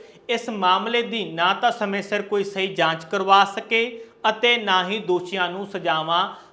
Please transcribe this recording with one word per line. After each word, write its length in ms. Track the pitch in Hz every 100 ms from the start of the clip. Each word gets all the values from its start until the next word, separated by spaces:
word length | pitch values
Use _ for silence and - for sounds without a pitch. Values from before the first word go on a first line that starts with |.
| - - -
ਇਸ 200 | 233 233
ਮਾਮਲੇ 500 | 208 185 190 220 240
ਦੀ 220 | 202 226 165
ਨਾ 260 | 165 180
ਤਾਂ 160 | 196 240
ਸਮੇਂ 300 | 220 202 196
ਸਿਰ 200 | 196 208
ਕੋਈ 220 | 202 202
ਸਹੀ 220 | 196 196 190
ਜਾਂਚ 300 | 160 160 165
ਕਰਵਾ 400 | - 202 190 196 196
ਸਕੇ 340 | 220 - 226 240 233 - - 220
ਅਤੇ 280 | 214 240 240
ਨਾ 260 | 202 185
ਹੀ 140 | 180 214
ਦੋਸ਼ੀਆਂ 480 | 175 175 180 190 175
ਨੂੰ 160 | 190 202
ਸਜ਼ਾਵਾਂ 600 | 180 165 160 160 170 202 - -